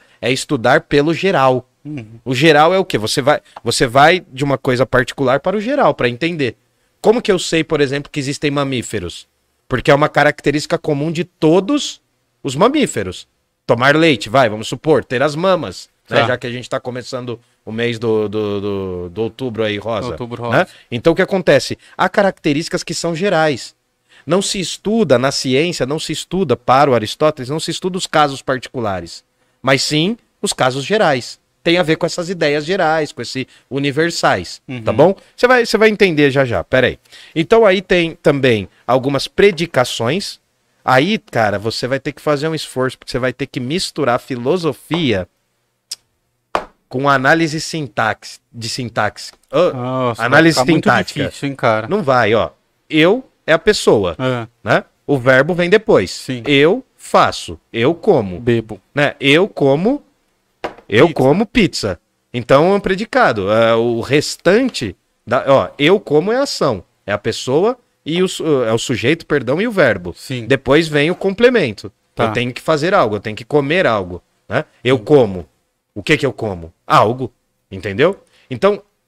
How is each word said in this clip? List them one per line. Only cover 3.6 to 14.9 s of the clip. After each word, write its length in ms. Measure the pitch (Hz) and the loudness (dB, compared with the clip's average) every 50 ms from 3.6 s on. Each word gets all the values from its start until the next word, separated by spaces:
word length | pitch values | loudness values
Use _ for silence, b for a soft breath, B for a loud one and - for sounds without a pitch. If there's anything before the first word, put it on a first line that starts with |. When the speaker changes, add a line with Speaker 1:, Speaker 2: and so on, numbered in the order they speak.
| - | -6
Speaker 1:
você 240 | 113 110 - - | -6 -2 0 0
vai 380 | 123 113 135 143 160 180 185 - - 131 | 2 4 6 6 6 6 2 -2 -8 -8
de 100 | 127 143 | -6 -2
uma 160 | 143 135 127 | -2 -2 -2
coisa 260 | - 135 127 120 131 | 0 0 0 2 0
particular 540 | - - 127 127 - - - 139 123 131 139 | 2 2 0 0 0 -2 -2 0 0 0 0
para 180 | - - 190 | 0 -2 -4
o 40 | 110 | -4
geral, 340 | 101 247 285 285 226 156 139 | -4 -4 -2 0 2 0 2
pra 140 | - 127 123 | 0 -2 -2
entender. 480 | 120 117 165 165 175 156 135 113 - _ _ _ _ _ _ _ _ _ | -2 -2 -4 -4 -2 -2 -4 -4 -4 _ _ _ _ _ _ _ _ _
Como 220 | - 202 226 247 - | 2 2 2 2 0
que 80 | - | 0
eu 80 | 190 170 | 0 -2
sei, 240 | - - 175 165 151 | -2 -2 -2 -2 -2
por 180 | - 151 143 | 0 0 0
exemplo, 300 | 143 127 139 143 143 - | 0 0 -2 -4 -8 -8
que 80 | - 151 | -8 -8
existem 320 | 131 135 143 - - 147 | -6 -6 -6 -4 -4 -2
mamíferos? 800 | 139 147 139 135 131 120 104 - - 104 87 85 - - - _ _ _ _ _ _ _ _ - | -2 -2 -2 -2 -4 -6 -6 -6 -8 -8 -8 -8 -10 -14 -18 _ _ _ _ _ _ _ _ -6
Porque 220 | 131 117 - - 143 | -6 0 2 4 4
é 20 | |
uma 140 | 143 151 147 | 4 2 2
característica 680 | - 147 147 147 143 - - 151 139 151 - - 175 | 2 2 2 2 0 0 -2 -2 -2 -2 -2 -4 -4
comum 360 | 160 - 156 147 139 147 165 160 | -4 -2 -4 -4 -2 -4 -4 -4
de 100 | 170 170 | -6 -6
todos 760 | - _ _ 165 156 160 190 190 208 285 285 - - - - _ _ _ _ _ _ _ _ - | -8 _ _ 2 4 4 4 2 0 -2 -2 -4 -6 -10 -14 _ _ _ _ _ _ _ _ -10
os 140 | 143 127 | -8 0
mamíferos. 720 | 139 190 247 294 311 240 - - 117 98 90 87 - - _ _ _ _ _ _ _ _ | 2 2 2 4 2 0 -2 -2 -6 -6 -8 -10 -12 -16 _ _ _ _ _ _ _ _
Tomar 300 | - 123 113 127 139 143 | -2 0 2 4 4 4
leite, 340 | 156 165 165 135 - - 110 | 4 4 4 2 2 -2 0
vai, 180 | 107 135 127 110 | 2 2 2 2
vamos 180 | 104 107 110 | 0 -4 -8
supor, 380 | - 147 127 - 156 | -10 -10 -6 0 2